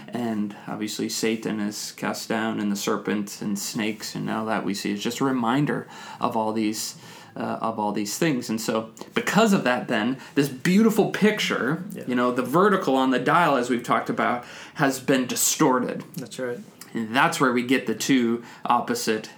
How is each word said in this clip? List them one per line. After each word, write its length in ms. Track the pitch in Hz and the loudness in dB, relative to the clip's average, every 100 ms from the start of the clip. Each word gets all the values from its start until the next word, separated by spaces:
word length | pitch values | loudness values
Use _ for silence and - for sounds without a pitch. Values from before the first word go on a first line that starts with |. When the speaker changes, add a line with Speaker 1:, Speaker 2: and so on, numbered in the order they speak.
| - | -10
Speaker 1:
And 480 | 123 120 107 104 - - | -6 -4 -2 -4 -6 -10
obviously 440 | 110 107 - 110 | -6 -6 -4 -4
Satan 500 | - 113 110 - 107 | -2 0 0 -2 -4
is 320 | 104 104 - | -4 -6 -10
cast 380 | - 104 104 - | -6 -6 -6 -4
down, 320 | 113 113 107 | -2 -2 -2
and 100 | 104 | -2
the 60 | 101 | -2
serpent 640 | - 107 104 104 101 - | -2 -2 -2 -2 -4 -6
and 180 | 101 101 | -4 -4
snakes, 560 | - - 107 107 - - | -4 -4 -4 -4 -8 -6
and 100 | 101 | -4
now 200 | 107 110 | -4 -2
that 180 | 104 | -2
we 100 | 71 | -2
see 200 | 98 - | -4 -4
is 100 | 101 | -4
just 160 | 120 117 | -4 -2
a 60 | 135 | 0
reminder 640 | 131 113 131 147 110 - - - - | 0 2 2 2 -2 -6 -14 -16 -6
of 160 | 123 117 | -2 0
all 160 | 110 | 0
these, 420 | 110 107 110 - - - - - - | 0 0 -2 -6 -10 -18 -20 -16 -8
uh, 220 | 117 113 | -6 -4
of 180 | 113 110 | -4 -2
all 120 | 104 | -2
these 260 | 104 101 - | -2 -4 0
things. 320 | 165 127 117 | 0 0 -2
And 120 | 110 | -4
so 300 | - 110 110 - - | 0 -2 -2 -10 -8
because 380 | - - 180 226 | -4 2 4 6
of 100 | 190 127 | 4 2
that, 220 | 123 101 | 0 0
then, 280 | 117 113 131 - - | -2 0 -4 -2 0
this 120 | 143 | 0
beautiful 600 | - 165 190 226 214 151 | 0 2 6 6 6 2
picture, 760 | - 208 208 - 87 113 160 - | 4 4 4 0 0 0 -2 -6
Speaker 2:
Yeah. 120 | - - | -8 -2
Speaker 1:
you 80 | 123 | 2
know, 160 | 123 | 2
the 120 | 123 | 2
vertical 520 | 120 151 208 190 165 131 | 2 4 6 4 4 2
on 140 | 131 | 4
the 80 | 127 | 2
dial, 380 | - 160 170 135 | 4 4 6 4
as 120 | 120 | 2
we've 140 | 120 | 0
talked 260 | 120 113 - | 2 0 0
about, 360 | 120 107 196 - - - - | 0 0 -2 -6 -16 -14 0
has 240 | 139 131 | 0 0
been 260 | - 135 120 | 0 0 0
distorted. 800 | 117 - - - 127 120 - - - | 0 0 2 4 4 0 -6 -10 -12
Speaker 2:
That's 240 | 123 - | -12 -8
right. 200 | 127 123 - - - | -8 -8 -12 -20 -10
Speaker 1:
And 200 | 113 110 | -6 -2
that's 280 | 120 160 160 | 2 2 4
where 100 | 135 | 2
we 120 | 123 | 2
get 240 | 120 131 - | 2 2 2
the 80 | 107 | -2
two 480 | - 135 117 117 - - - | 2 4 4 0 -4 -10 0
opposite, 680 | 120 113 117 - 110 - | 0 0 -2 -2 -2 -4